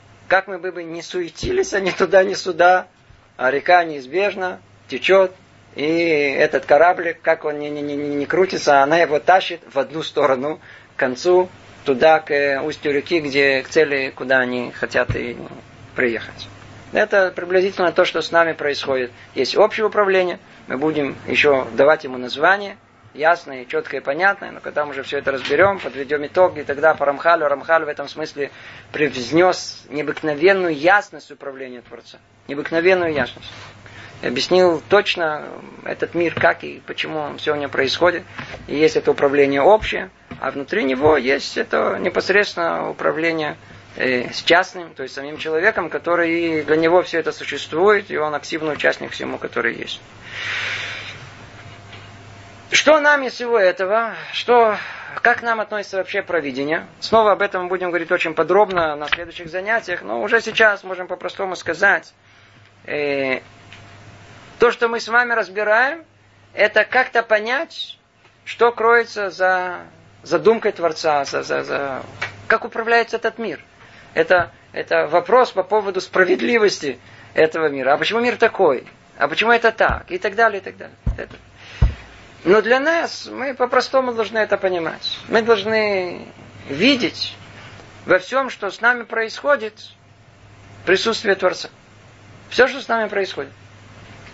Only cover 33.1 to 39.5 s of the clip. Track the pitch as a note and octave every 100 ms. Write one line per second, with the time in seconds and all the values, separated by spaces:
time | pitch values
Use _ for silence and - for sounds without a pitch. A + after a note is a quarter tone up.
33.1 | D3 A#2+ - - - - - - - -
34.1 | - - B2+ - F3+ F3+ D#3+ - G3+ G3+
35.1 | F#3 D#3+ D3 C#3+ - C3+ - - - D#3+
36.1 | E3+ E3 - E3 E3+ D3 C#3 - - D#3
37.1 | D#3 C#3+ C#3+ D3+ D3 C#3+ C#3+ C3+ - F3
38.1 | - - - - - - C#3+ D#3 D3+ D3
39.1 | C3+ C#3+ C#3+ C#3